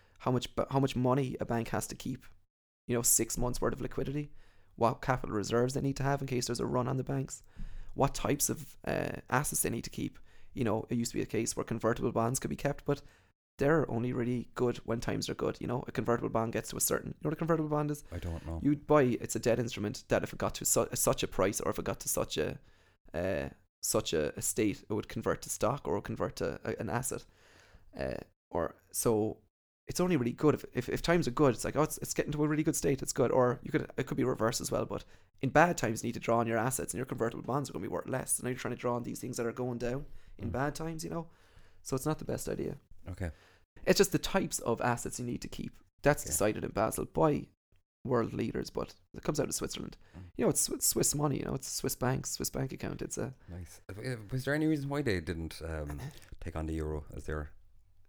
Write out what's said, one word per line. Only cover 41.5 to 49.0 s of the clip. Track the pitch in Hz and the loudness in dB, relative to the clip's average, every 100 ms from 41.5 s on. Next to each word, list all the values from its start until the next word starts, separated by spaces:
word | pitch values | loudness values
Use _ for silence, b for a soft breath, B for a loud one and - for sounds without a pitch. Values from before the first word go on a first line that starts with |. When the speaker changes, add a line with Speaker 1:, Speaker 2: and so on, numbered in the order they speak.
| b b b | b b b
Speaker 1:
So | - 131 | -4 -2
it's | 156 | 0
not | 156 | -2
the | - | -2
best | 123 - | -4 -2
idea. | - - - - - - | -4 -4 -6 -12 -14 -10
Speaker 2:
Okay. | 90 87 - b b b - - | -6 -6 -8 b b b -2 4
Speaker 1:
It's | 185 | 6
just | 196 | 6
the | 147 | 2
types | - 196 - - | 2 0 0 -2
of | - 117 | -2 0
assets | 120 120 - - | 2 0 -2 -6
you | 123 | -4
need | 131 | -6
to | - | -6
keep. | - - - - _ | -8 -8 -10 -20 _
That's | 143 147 | 4 4
Speaker 2:
Okay. | - | 2
Speaker 1:
decided | - 107 107 | 2 2 2
in | - | -2
Basel | - 110 - - | 0 0 0 -2
by | - 160 147 - _ _ _ _ _ - | 2 4 4 -2 _ _ _ _ _ 0
world | 123 113 | 2 2
leaders, | 131 117 - - | 0 -2 -2 -4
but | - - - | -4 -6 -10